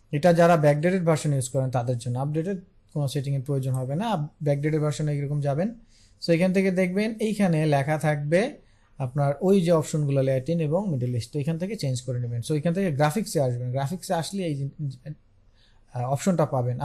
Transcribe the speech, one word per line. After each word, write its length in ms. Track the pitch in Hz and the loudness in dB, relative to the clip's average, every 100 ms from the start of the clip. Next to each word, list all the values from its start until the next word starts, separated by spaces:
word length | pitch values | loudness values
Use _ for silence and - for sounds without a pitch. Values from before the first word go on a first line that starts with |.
| - | -6
এটা 220 | 151 175 | 2 4
যারা 240 | 170 170 165 | 6 6 6
ব্যাকডেটেড 460 | 147 147 175 185 170 | 4 4 2 2 2
ভার্সন 240 | 156 151 | 0 0
ইউজ 160 | 139 123 | -2 -2
করেন 200 | 135 131 123 | -2 0 -2
তাদের 200 | 120 120 | -2 -2
জন্য, 220 | 123 123 | -2 -4
আপডেটেড 380 | 143 156 175 185 - _ _ | -2 -2 -4 -6 -10 _ _
কোনো 140 | 151 139 | -4 -2
সেটিংয়ের 360 | 147 135 139 127 | -2 -2 -4 -2
প্রয়োজন 260 | 139 131 131 | -2 -2 -4
হবে 160 | 127 151 | -4 -4
না। 60 | 233 185 147 - | -2 -2 -4 -4
ব্যাকডেটেড 380 | 147 143 151 156 | -2 0 2 0
ভার্সনে 300 | 151 147 151 143 | 0 -2 -2 -2
এরকম 220 | 139 147 139 | -2 -2 0
যাবেন। 220 | 139 208 233 - _ _ - | 0 -2 -6 -18 _ _ -6
So 60 | - | 2
এখান 180 | 165 185 | 2 4
থেকে 180 | 190 190 | 2 2
দেখবেন 380 | 180 180 185 220 220 | 2 0 0 -2 -2
এইখানে 460 | 220 208 190 160 | -2 2 2 2
লেখা 320 | 156 143 135 156 | 2 2 2 0
থাকবে 440 | 151 147 147 170 254 - _ _ _ - | 0 0 2 2 2 -4 _ _ _ -8
আপনার 260 | 127 147 143 147 185 | -4 0 0 2 4
ওই 140 | 196 | 4
যে 60 | 170 | 4
অপশনগুলো 500 | 165 156 156 143 139 | 2 2 -2 0 2
ল্যাটিন 380 | 135 131 127 170 | 2 0 0 -2
এবং 220 | 151 170 208 | 0 0 0
মিডল 240 | 139 123 | -2 -2
ইস্ট, 140 | 123 - | -4 -4
তো 60 | 147 | -4
এখান 180 | 139 165 | -2 -4
থেকে 140 | 185 | -4
চেঞ্জ 260 | 220 135 127 | -6 -4 -4
করে 180 | - 123 | -4 -6
নেবেন। 180 | 120 120 117 | -4 -4 -2
So 40 | 151 | -2
এখান 140 | 170 170 | 0 0
থেকে 120 | 190 | 0
গ্রাফিক্সে 480 | 135 151 214 - 160 131 | 2 0 0 -2 0 0
আসবেন, 240 | 120 123 | -2 -4
গ্রাফিক্সে 420 | 131 139 180 - | -4 -4 -6 -4
আসলে 280 | 170 151 196 170 | -4 -4 -4 -4
এই 60 | 139 | -4
যে, 60 | 139 - 143 123 151 151 _ _ _ _ _ _ _ | -6 -6 -8 -8 -14 -16 _ _ _ _ _ _ _
আহ, 200 | 123 123 | -6 -4
অপশনটা 320 | 139 196 165 | -2 0 2
পাবেন, 320 | 151 131 123 123 | 2 0 -2 0